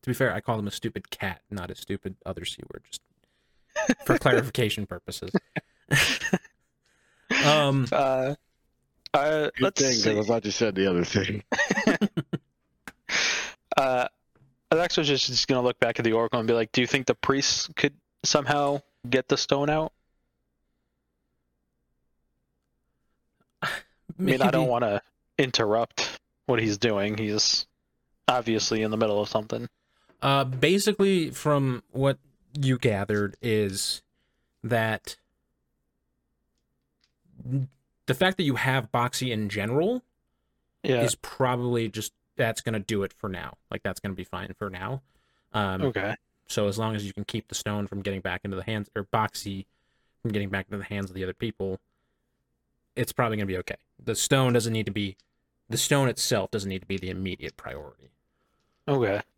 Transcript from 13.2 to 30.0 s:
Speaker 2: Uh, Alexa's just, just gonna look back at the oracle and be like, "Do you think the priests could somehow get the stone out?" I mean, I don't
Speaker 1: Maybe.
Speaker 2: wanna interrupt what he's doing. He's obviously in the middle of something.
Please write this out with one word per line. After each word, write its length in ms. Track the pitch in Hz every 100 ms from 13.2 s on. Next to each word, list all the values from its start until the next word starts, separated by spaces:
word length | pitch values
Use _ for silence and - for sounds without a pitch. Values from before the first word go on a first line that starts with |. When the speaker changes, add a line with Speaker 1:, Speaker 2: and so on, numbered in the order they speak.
| - - - - _ -
Speaker 2:
Uh, 320 | 135 127 123 _ _ _ _ _ _
Alexa's 360 | 160 170 - 147
just, 180 | 139 -
just 200 | 123 -
gonna 140 | 131
look 160 | 123 -
back 180 | 117 113
at 60 | 117
the 60 |
oracle 240 | 113 117 123
and 80 | 110
be 60 |
like, 180 | 117 113
"Do 80 | -
you 40 | 123
think 200 | 139 127
the 80 | 120
priests 520 | - 135 - - - -
could 180 | 143 - _ _
somehow 580 | - 151 135 147 143 143 _ _ 120
get 180 | 127 -
the 80 | 139
stone 320 | - 139 143
out?" 240 | 156 160 _ _ _ _ _ _ _ _ _ _ _ _ _ _ _ _ _ _ _ _ _ _ _ _ _ _ _ _ _ _ _ _ _ _ _ _ _
I 60 | - - - _ _ 170
mean, 240 | 185 131
I 80 | 127
don't 120 | 131
Speaker 1:
Maybe. 60 | 127
Speaker 2:
wanna 300 | 120 117 101 _ _ _ -
interrupt 800 | 131 - 113 107 117 - - - _ _ -
what 140 | 120
he's 160 | 110 101
doing. 400 | 120 101 104 107
He's 480 | 107 104 - - - _ _ _ _ _ -
obviously 560 | 123 113 110 - 113
in 80 | 110
the 60 | 110
middle 220 | 113 104
of 60 | 104
something. 380 | 110 107 117 120 _ _ _